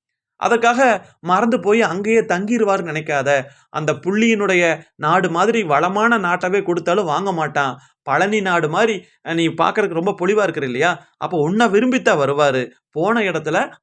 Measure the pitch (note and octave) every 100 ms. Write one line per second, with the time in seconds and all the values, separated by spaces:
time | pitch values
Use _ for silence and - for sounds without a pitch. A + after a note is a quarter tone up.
0 | _ _ _ _ G3 A#3 A#3 A#3+ C4 G3
1 | - _ E3 F#3 A#3 A#3+ F#3 A3 G3 F3
2 | G#3 A3+ A3 F3+ G#3 A#3+ G#3 G3 F3 D3+
3 | D#3 C#3+ C3+ C#3 C3 - _ - D3+ C3+
4 | F3 G#3 A#3 G#3+ G3+ F3+ E3+ D#3 - -
5 | D#3 F3+ F3+ E3 G#3 A#3 F3+ C#3+ F3 G3
6 | A3+ A#3 F3 F3 F#3 G3 F3 F3 E3 F#3+
7 | F3 D3 F#3+ F3 D3+ D3+ C#3 C3 _ _
8 | - C#3+ G3 G#3+ F#3+ F3 D#3 E3+ A3+ G3
9 | - _ - E3 E3 D#3+ E3+ - F#3+ E3
10 | F#3+ - F3+ G#3+ F#3+ D3+ C3+ B2 E3 E3+
11 | - _ D3 E3+ D3 G#3 A#3 G3+ B3+ B3+
12 | - E3+ C3+ C#3+ C#3+ B2+ B2 _ _ -
13 | F#3+ A#3 G3 D#3+ D3+ F3 C#4 -